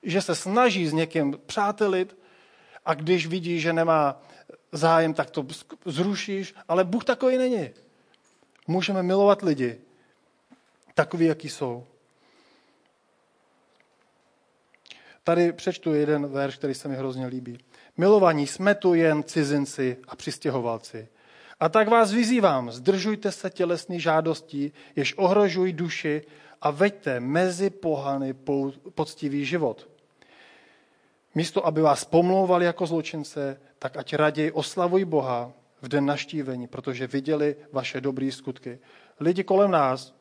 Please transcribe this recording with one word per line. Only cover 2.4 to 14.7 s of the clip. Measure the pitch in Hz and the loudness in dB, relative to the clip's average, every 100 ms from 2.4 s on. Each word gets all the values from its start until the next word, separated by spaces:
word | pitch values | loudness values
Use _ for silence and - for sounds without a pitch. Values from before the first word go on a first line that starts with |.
| _ _ _ - - | _ _ _ -12 -4
a | |
když | 151 156 180 160 | -4 0 0 0
vidí, | 185 170 175 | -4 -2 -2
že | 160 | 0
nemá | 165 165 160 147 135 - - _ - _ | 0 2 4 2 -2 -16 -20 _ -20 _
zájem, | 156 165 165 165 | -2 4 4 4
tak | 156 156 | 0 -4
to | - | -4
sk-, | 131 139 - - 180 | -8 -12 -16 -14 -10
zrušíš, | 143 185 202 - 196 185 - - | -2 -2 -2 -4 -6 -8 -14 -2
ale | 175 | 0
Bůh | 185 226 - | 2 0 -2
takový | 240 254 254 | 0 2 2
není. | 254 240 135 - _ _ _ _ _ _ _ _ - | 0 -2 -4 -10 _ _ _ _ _ _ _ _ -2
Můžeme | 175 190 196 | -2 0 -2
milovat | 180 190 202 202 | 0 4 6 4
lidi | 185 143 123 117 _ _ _ _ _ _ _ _ _ _ _ | 2 0 -2 -4 _ _ _ _ _ _ _ _ _ _ _
takový, | - 151 175 165 | -2 -2 2 0
jaký | 156 151 | 0 -8
jsou. | - 135 120 123 _ _ _ _ _ _ _ _ _ _ _ _ _ _ _ _ _ _ _ _ _ _ _ _ _ _ _ _ | -8 -8 -8 -14 _ _ _ _ _ _ _ _ _ _ _ _ _ _ _ _ _ _ _ _ _ _ _ _ _ _ _ _